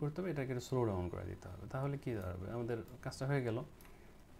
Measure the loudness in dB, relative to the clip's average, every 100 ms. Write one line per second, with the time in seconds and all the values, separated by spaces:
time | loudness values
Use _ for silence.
0 | 2 0 0 0 2 0 2 4 6 4
1 | 2 0 -2 -4 -8 -8 -4 0 0 0
2 | 0 0 0 -2 -2 0 0 0 -2 -6
3 | -6 -2 4 4 4 2 0 -8 -16 -16
4 | -16 -16 -18